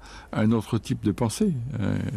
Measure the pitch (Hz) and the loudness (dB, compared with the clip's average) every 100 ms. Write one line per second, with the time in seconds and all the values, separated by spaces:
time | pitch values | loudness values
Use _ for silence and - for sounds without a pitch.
0 | - - - 110 110 113 - 110 - 117 | -8 -18 -6 2 4 4 2 -2 -2 -2
1 | 104 90 117 - 214 131 120 113 101 101 | 0 2 0 2 0 0 -4 -2 0 0
2 | 98 | -2